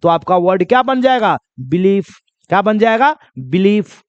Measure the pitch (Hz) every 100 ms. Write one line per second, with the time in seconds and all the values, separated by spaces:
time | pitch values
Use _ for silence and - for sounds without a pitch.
0 | 180 165 - 185 175 190 180 247 254 262
1 | 254 254 214 147 _ - 131 160 185 196
2 | - - _ _ _ 180 202 214 226 226
3 | 269 302 _ - 131 160 196 208 196 -